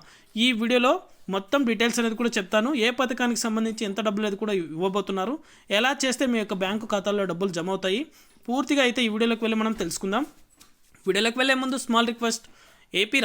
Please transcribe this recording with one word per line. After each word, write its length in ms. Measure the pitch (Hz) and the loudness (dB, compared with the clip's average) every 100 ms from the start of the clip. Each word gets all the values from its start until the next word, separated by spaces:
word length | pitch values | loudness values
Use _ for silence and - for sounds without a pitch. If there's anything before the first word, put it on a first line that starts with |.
| - - _ 214 240 | -12 -20 _ 0 2
ఈ 20 | 233 | 2
వీడియోలో 320 | 226 247 247 349 - - - | 2 4 4 2 -2 -16 -6
మొత్తం 260 | 196 196 285 247 | -4 0 2 2
డీటెయిల్స్ 320 | 220 233 233 | 2 2 2
అనేది 160 | 226 220 | 0 0
కూడా 120 | 240 226 | 0 0
చెప్తాను. 320 | 185 214 226 302 220 | 0 2 2 2 2
ఏ 20 | 254 | 2
పథకానికి 420 | 247 247 247 233 | 0 0 0 0
సంబంధించి 400 | 233 220 226 220 214 | -2 -2 -2 -2 -4
ఎంత 120 | 196 220 | -2 -2
డబ్బులు 180 | 208 214 | 0 -2
అనేది 120 | 196 | -2
కూడా 120 | 214 202 | -2 -2
ఇవ్వబోతున్నారు, 720 | 160 156 190 196 196 196 190 302 - - - 202 | -2 -2 -2 -2 -2 -2 -4 -6 -10 -18 -2 2
ఎలా 140 | 247 277 | 2 0
చేస్తే 220 | 262 247 269 | -2 0 0
మీ 60 | 233 | 0
యొక్క 160 | 208 196 | -2 -2
బ్యాంకు 220 | 185 208 220 | -2 -4 -2
ఖాతాల్లో 320 | 208 190 202 190 | -2 0 0 -2
డబ్బులు 220 | 170 196 170 | -2 -4 -2
జమ 120 | 170 | -4
అవుతాయి, 280 | 190 190 202 311 - _ _ - | -2 -2 -2 -4 -12 _ _ -4
పూర్తిగా 340 | 247 269 285 254 | -2 2 4 2
అయితే 120 | 247 233 | 2 0
ఈ 40 | |
వీడియోలోకి 300 | 214 233 233 226 | 0 0 0 0
వెళ్ళి 120 | 220 | 0
మనం 120 | 220 220 | 0 -2
తెలుసుకుందాం. 420 | 170 - 196 208 302 - - _ - _ _ _ - | -4 -4 -2 -2 -4 -8 -20 _ -20 _ _ _ -2
వీడియోలోకి 320 | 190 226 240 | 0 0 0
వెళ్ళే 140 | 262 262 | 0 0
ముందు 140 | 262 254 - | 0 -4 0
స్మాల్ 240 | 226 233 | 2 2
రిక్వెస్ట్, 340 | 233 233 226 - - - _ _ - | 0 -2 -2 -8 -20 -20 _ _ -2
ఏపీ 160 | 214 269 | 0 0